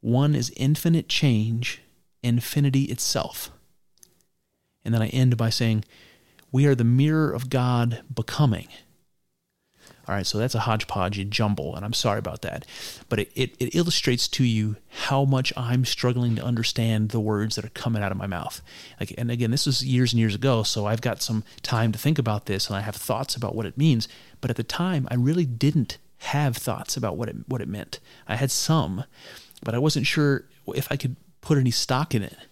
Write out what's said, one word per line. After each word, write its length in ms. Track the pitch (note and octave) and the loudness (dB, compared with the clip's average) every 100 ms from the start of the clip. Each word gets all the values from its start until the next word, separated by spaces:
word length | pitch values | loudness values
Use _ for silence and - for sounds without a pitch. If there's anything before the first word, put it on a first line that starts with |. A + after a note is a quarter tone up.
One 340 | A2+ B2 C#3+ D3 | 2 2 4 2
is 180 | B2 - | -2 -2
infinite 540 | C3+ D3+ E3+ E3 - | 0 2 4 2 2
change, 720 | - D3 A2+ A2 A2+ B2 - _ _ _ _ | 2 4 4 2 -2 -4 -8 _ _ _ _
infinity 640 | A#2+ A#2+ - - C#3+ C3+ | 0 0 0 2 2 2
itself. 680 | C#3 B2 - - - - - - _ _ _ _ - _ _ _ _ _ _ _ - | 0 -2 -2 -2 -4 -8 -14 -16 _ _ _ _ -20 _ _ _ _ _ _ _ -2
And 80 | |
then 80 | A2+ | 0
I 60 | A2 | 2
end 280 | C3 B2+ A#2+ | 4 4 4
by 140 | A2+ | 2
saying, 340 | - A#2 A2 A2 - - _ _ _ _ | 2 2 2 -2 -14 -20 _ _ _ _
we 160 | C3 C#3+ | 2 4
are 80 | C3 | 6
the 80 | |
mirror 480 | A#2 B2 D3+ D#3 D#3 | 6 6 6 4 2
of 180 | - B2+ | 0 -2
God 540 | C3 B2 B2 A#2 A2+ - | 0 2 2 2 -2 -8
becoming. 540 | A#2+ A2+ - D3+ F#2+ - - _ _ _ _ _ _ _ _ _ _ - - - | -6 -6 2 2 2 -4 -18 _ _ _ _ _ _ _ _ _ _ -20 -20 -6
All 60 | G2 | -4
right, 100 | F#2 | -2
so 140 | G#2+ | -2
that's 160 | B2 A#2 | 0 0
a 60 | |
hodgepodge 580 | G#2+ G#2+ - G2+ F#2 G2+ | 0 0 -2 -2 -2 -2
and 100 | G2 | -4
jumble, 460 | G#2+ G#2+ G2+ - D2+ | 0 0 0 -4 -8
and 100 | G#2 | -6
I'm 80 | |
sorry 240 | A#2 B2 G#2 | -2 -2 -2
about 240 | G#2 - | -4 -8
that. 240 | - - - - - - - | -8 -10 -14 -16 -16 -16 -4
But 100 | A2 | -2
it, 120 | G#2 - | -2 -4
it, 200 | B2+ - | -4 -2
it 160 | B2 D#3+ | -2 0
illustrates 520 | F3 - - B2 - | 0 0 0 0 0
to 140 | - | 2
you 340 | B2+ A2 G#2+ G#2 - | 2 2 0 -4 -10
how 340 | - - C#3 | -8 0 2
much 300 | C#3 C3+ B2+ - | 4 2 0 -2
I'm 300 | A#2+ B2 B2+ | 0 0 0
struggling 500 | - B2 B2 A#2+ A2 | 0 0 2 0 0
to 60 | |
understand 680 | - A#2+ A2+ - A2+ G#2+ G#2+ | -2 -2 -2 0 0 2 0
the 100 | A2+ | 0
words 360 | G#2+ G#2+ G#2+ G#2+ | 0 0 0 -4
that 80 | |
are 60 | G#2 | -8
coming 320 | - A#2+ A2+ | -6 -4 -2
out 100 | G2+ | -2
of 60 | F#2+ | -4
my 80 | G2 | -4
mouth. 340 | F2+ D2+ - - - - - | -6 -8 -10 -18 -20 -20 -10
Like, 140 | - - | -10 -4
and 100 | A#2 | -4
again, 220 | A#2+ A#2 | 0 0
this 160 | B2+ - | 0 0
was 180 | C3 C3 | 0 0
years 260 | B2 B2+ | 2 4
and 80 | A#2 | 4
years 140 | A2+ | 2
ago, 300 | G2+ C3+ A#2 | 2 2 2
so 240 | G#2 - G#2 | 0 -2 -2
I've 140 | A2 | -2
got 200 | A#2+ G#2+ | -2 -4
some 220 | - A2 - - | -2 -4 -4 -12
time 300 | - A#2 A2+ | -2 0 2
to 80 | A2 | 0
think 180 | D3 D#3 | 0 0
about 300 | A#2 G#2 - | 0 -2 -2
this, 180 | F#2+ - | -4 -2
and 100 | G2 | -4
I 40 | |
have 160 | G#2 G2+ | -6 -8
thoughts 400 | - A2+ C#3+ - | -4 -4 -4 -6
about 180 | A#2 | -4
what 140 | A2 G#2 | -4 -6
it 100 | - | 2
means. 300 | D#3+ A#2+ - - - - | 4 4 0 -10 -20 -10
But 80 | B2 | -6
at 80 | A#2+ | -4
the 60 | |
time, 440 | A#2 - F3+ E3+ B2+ | -4 -4 -2 -2 -2
I 20 | |
really 320 | B2 B2 E3+ D3+ | 0 2 2 0
didn't 540 | A2+ C#3 D#3 A#2+ - - _ | 2 2 2 0 -4 -16 _
have 400 | - C#3+ D3 A#2 | -4 0 0 -2
thoughts 400 | - A2+ - - | -4 -6 -6 -4
about 180 | A#2 - | -4 -4
what 140 | A#2 | -6
it, 60 | A1 - | -8 -6
what 140 | C3 | -6
it 60 | C2 | -4
meant. 320 | G#2 - - - - - | -8 -10 -14 -16 -20 -6
I 80 | A2 | -2
had 140 | C3+ | 0
some, 540 | - - D#3+ D#2+ F#2+ - - - - - - | -2 2 2 2 -4 -8 -14 -20 -20 -20 -12
but 140 | - A#2 | -4 0
I 20 | |
wasn't 300 | D3 D3+ D3 | 0 2 0
sure 380 | - D3 C#3 - _ - | 2 2 2 -2 _ -8
if 220 | - - | -6 -4
I 40 | C#3 | -2
could 220 | B2+ C3 _ _ | -4 -6 _ _
put 180 | - D3 | 0 4
any 100 | B2+ | 4
stock 460 | A2+ - C3 D#3 A#2 | 2 0 0 0 -2
in 80 | |
it. 120 | F#2 - - | -4 -10 -20